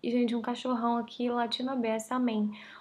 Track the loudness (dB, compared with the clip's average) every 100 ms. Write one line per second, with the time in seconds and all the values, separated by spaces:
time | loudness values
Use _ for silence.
0 | 2 2 2 2 -2 -4 -2 0 2 2
1 | -2 -4 -2 0 0 -2 -2 0 0 0
2 | 0 2 2 2 0 -2 -16 -18